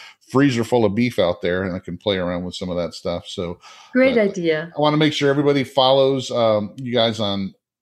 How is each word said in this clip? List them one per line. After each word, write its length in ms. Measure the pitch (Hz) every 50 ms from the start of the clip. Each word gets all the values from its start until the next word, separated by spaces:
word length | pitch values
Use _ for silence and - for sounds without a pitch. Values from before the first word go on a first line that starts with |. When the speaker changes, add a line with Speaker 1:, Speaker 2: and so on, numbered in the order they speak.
| - - - _
Speaker 1:
freezer 420 | _ - - 127 143 143 127 117 117
full 220 | - - 123 113
of 100 | 104 95
beef 240 | 107 120 123 117 -
out 240 | 98 85 90 - -
there, 220 | 90 87 92 95
and 100 | 95 87
I 60 | 92
can 180 | - - 87 87
play 200 | - 107 101 92
around 260 | 90 87 90 87 90
with 100 | 90 87
some 160 | - 95 90
of 60 | 87
that 180 | 87 87 82 -
stuff. 320 | - - 92 87 87 -
So, 320 | - - - 90 85 87 - - - - - - - -
Speaker 2:
Great 220 | 254 262 262 254
Speaker 1:
but 60 | 233
Speaker 2:
idea. 520 | 208 196 196 190 170 165 156 156 160 170 -
Speaker 1:
I 40 | 147
wanna 180 | 147 151 151 151
make 160 | 160 151 147
sure 140 | - 147 143
everybody 360 | 139 143 147 143 143 143 131
follows, 640 | - - - 131 131 135 139 135 135 139 131 120 -
um, 420 | - 120 117 113 107 104 104 104 -
you 160 | - 139 123 120
guys 260 | 120 113 117 110 110
on 340 | 113 101 98 98 98 95 - _ _ _ _ _